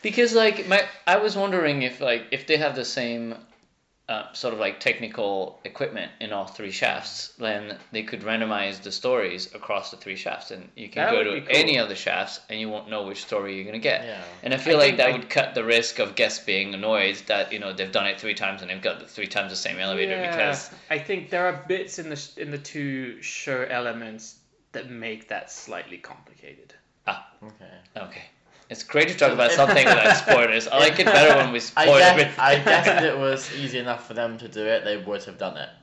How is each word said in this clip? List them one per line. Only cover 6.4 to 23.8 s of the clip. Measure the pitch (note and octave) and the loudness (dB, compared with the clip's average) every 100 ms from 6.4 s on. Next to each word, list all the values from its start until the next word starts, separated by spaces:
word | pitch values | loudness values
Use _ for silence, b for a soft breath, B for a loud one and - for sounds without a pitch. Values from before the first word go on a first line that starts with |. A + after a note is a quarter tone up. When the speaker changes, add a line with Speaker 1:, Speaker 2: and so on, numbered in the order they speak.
| F#2+ | -8
Speaker 1:
three | - G2+ | -12 -12
shafts, | F#2+ A#2+ C#2 - - - _ | -4 -2 -4 -10 -14 -14 _
then | A2+ G#2 G#2 - - | -6 -6 -8 -16 -10
they | A2+ | -10
could | A2 A2 | -8 -10
randomize | G2+ A2+ A2 G#2 G2 F#2+ | -6 -4 -2 -4 -4 -8
the | G2 | -12
stories | F#2 B2+ B2+ G2 F2+ F#2 | -6 -2 0 -2 -6 -12
across | G#2+ - G#2 G2 | -14 -6 -6 -6
the | - | -16
three | G2+ F#2+ | -14 -10
shafts, | - - - | -8 -10 -12
and | G2 F#2 | -18 -18
you | - G#2+ | -18 -12
can | - | -4
Speaker 2:
That | E3+ | 0
Speaker 1:
go | A3+ | 0
Speaker 2:
would | |
Speaker 1:
to | G#2 | 0
Speaker 2:
be | G2+ | -4
cool. | C#3 | 0
Speaker 1:
any | C3+ D#3+ C3+ | 2 4 2
of | G#2+ | -2
the | |
shafts, | F#2+ - F2+ G2+ - - | -4 -4 -4 -4 -10 -12
and | A2 | -10
you | A2 | -8
won't | G#2+ A2 | -8 -8
know | G#2+ | -8
which | G2 G2+ | -8 -10
story | - G#2+ G2 F#2+ | -6 -6 -6 -8
you're | F#2+ | -10
gonna | A2 | -6
get. | C3+ A#2 | -2 -2
Speaker 3:
Yeah. | A#2 G2+ F2 F2 | -4 -12 -14 -10
Speaker 1:
And | B2 | -4
I | C3 | -4
feel | D#3 D3+ | 2 6
Speaker 2:
I | |
Speaker 1:
like | C#3+ | 6
Speaker 2:
think | C3 | 6
Speaker 1:
that | B2+ | 2
Speaker 2:
I | |
Speaker 1:
would | B2+ A2 | 2 -2
cut | D3 C3 | -2 0
the | - | -2
risk | A2+ A#2 A2+ - | 2 2 2 -2
of | G#2 | -4
guests | F#2 A2 - | 0 0 0
being | - F#2+ G2 | -2 -2 -2
annoyed | G2 G#2+ G#2+ G2 G2 - | -4 0 2 2 0 -2
that, | G#2 G2 | -2 -2
you | A2 | -4
know, | G2+ | -8
they've | F#2 F#2+ | -6 -4
done | G#2 G2+ | -2 -2
it | G2 | -4
three | A2 | -6
times | G2 G2 G2 | -4 -6 -6
and | F2+ | -10
they've | F#2+ | -6
got | A2 - | -6 -6
the | - | -12
three | - G2 | -10 -6
times | G#2 G2 | -6 -6
the | F#2+ | -6
same | G2 F#2 | -8 -6
elevator | F#2+ F#2+ F#2+ | -6 -2 -2
Speaker 2:
Yeah, | F#3 F3+ | -4 -4
Speaker 1:
because | E3 D3 C#3 - - - | -2 -2 -2 -8 -18 -8
Speaker 2:
I | D#3 | -8
think | D3 F#3+ C#3+ | -4 -8 -6
there | F3+ F3+ | -2 -2
are | D#3 - | -4 -6
bits | F#3 F#3+ - | -6 -6 -12
in | D#3+ | -12
the | D3 | -12
sh-, | - - | -14 -14
in | D3 | -12
the | C#3+ | -12
two | C#3+ D#3 C#3+ C3+ B2+ A2+ | -12 -10 -8 -6 -10 -12
show | - - - C3 B2+ | -12 -10 -6 -6 -4
elements | B2 | -4